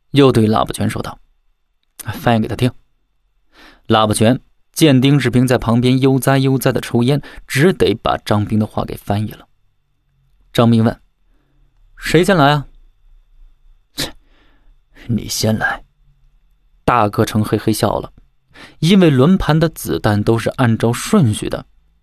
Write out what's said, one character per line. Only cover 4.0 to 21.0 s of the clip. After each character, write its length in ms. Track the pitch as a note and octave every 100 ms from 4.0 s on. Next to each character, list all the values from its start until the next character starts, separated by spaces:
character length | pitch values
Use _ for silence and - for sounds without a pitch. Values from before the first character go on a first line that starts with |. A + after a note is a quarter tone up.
| A2
叭 80 |
拳 280 | G#2 A2 C3 - _ _
见 280 | - D#3+ C3
丁 180 | C3+ C#3+
世 120 | B2
平 160 | A2+ B2+
在 100 | A#2+
旁 240 | - A#2
边 180 | B2 C3
悠 180 | C3+ C3+
哉 180 | C3 C3+
悠 180 | C3+ C3
哉 160 | C3+
的 80 | A#2+
抽 220 | - A#2+
烟， 180 | A#2+ C#3+ - - -
只 260 | B2+ E3
得 220 | F#3 - -
把 200 | - -
张 280 | - G#2 G#2
兵 140 | G#2+
的 80 | G#2+
话 180 | - -
给 100 | -
翻 320 | - G2+ G#2+
译 40 |
了。 160 | - - _ _ _ _ _ _ _ _ _ _
张 160 | - A#2
兵 140 | A2+
问 180 | A2 - _ _ _ _ _ _ _ _ _ -
：“谁 260 | - D#3
先 140 | F3+ F#3
来 140 | C#3
啊 160 | D3 C3+ - - _ _ - _ _ - _ _ _ _ -
？”“切， 180 | - - _ _ _ _ _ _ _ - -
你 200 | A#2+ -
先 300 | - G#2+ A2
来。” 260 | - - - _ _ _ _ _ _ _ _ _ -
大 240 | B2 G#2
哥 160 | - A2
成 180 | A2
嘿 140 | G#2 G#2+
嘿 160 | -
笑 240 | A2 G#2 -
了， 160 | - - _ _ _ - - -
因 220 | D#3 G3
为 100 | F3
轮 260 | C3 C#3 F#3+
盘 240 | - D#3
的 80 | E3
子 320 | - - -
弹 220 | A2+ G#2
都 160 | G#2 A2+
是 140 | -
按 260 | - B2 A2+
照 160 | A2+
顺 400 | A#2+